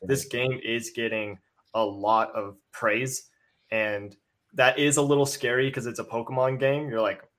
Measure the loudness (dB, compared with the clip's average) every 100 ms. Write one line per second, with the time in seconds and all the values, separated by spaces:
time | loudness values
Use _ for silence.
0 | -2 -2 -2 -2 -2 -2 -4 -4 -4 -4
1 | -2 -2 -6 -10 _ _ _ -2 -2 0
2 | 2 4 2 -2 -8 -10 _ -4 0 0
3 | -2 -6 -12 _ _ _ -4 -2 -2 -4
4 | -8 -16 _ _ _ 2 4 4 2 4
5 | 4 4 2 0 0 2 0 -2 -6 -8
6 | -6 -6 -4 0 0 2 2 0 -2 0
7 | 0 -2 -10